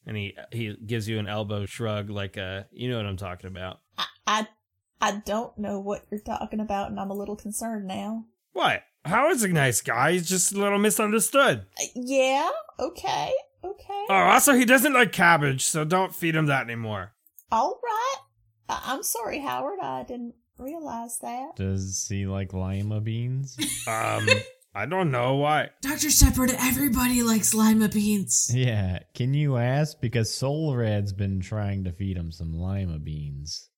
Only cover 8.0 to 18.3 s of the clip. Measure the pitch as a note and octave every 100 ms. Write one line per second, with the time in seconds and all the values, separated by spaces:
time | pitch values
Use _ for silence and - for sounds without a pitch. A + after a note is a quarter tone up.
8 | G3+ A3+ A3 _ _ - C#4 G2+ _ _
9 | - G#3 D4 E4 G#3 E3 C3+ A#2 - A#2
10 | C#3+ F3+ E3 F#3 - G3+ G3+ G3+ G#3+ -
11 | G#3+ A3 G#3+ C#4 C4 B2 F#2+ - - A#3
12 | B3 C4+ C4 C4+ E4 D#5 - - - F4+
13 | C#4 D4 D4 C5+ - _ F4+ G4+ - G4+
14 | G#4 F#3+ F3+ A3 C#4+ B3+ A#3+ C4 C#4+ C4
15 | A3+ - F3 E3 C#3+ C3 - E3 D#3 F#3
16 | F#3 - E3 D#3+ D3+ C3+ A#2 A#2 A2+ G#2
17 | F#2 _ _ _ _ A3+ C#4+ B4 A#4+ G#4+
18 | B4+ C#5 -